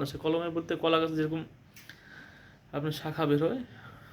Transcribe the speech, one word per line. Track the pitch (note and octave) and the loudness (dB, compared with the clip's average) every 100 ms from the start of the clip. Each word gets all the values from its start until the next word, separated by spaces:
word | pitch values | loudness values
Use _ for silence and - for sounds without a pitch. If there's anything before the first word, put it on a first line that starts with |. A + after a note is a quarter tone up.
| C#3 | 0
আসে। | - | -2
কলমে | D#3 E3 E3+ | 0 2 0
বলতে | E3 D#3+ E3 | -2 -2 0
কলা | E3 D#3+ | 4 4
গাছ | D#3+ | 4
যেরকম | D#3 D#3 D#3+ D#3+ - - - - - - - - - - - - C#3+ | 2 0 0 -6 -14 -20 -20 -20 -20 -20 -20 -20 -20 -20 -20 -8 -4
আপনার | D3+ D3+ | -4 -4
শাখা | D#3 D3+ D3 | -4 0 4
বের | D3 | 4
হয়, | E3 B3+ - - - - - | 4 0 -6 -14 -18 -20 -20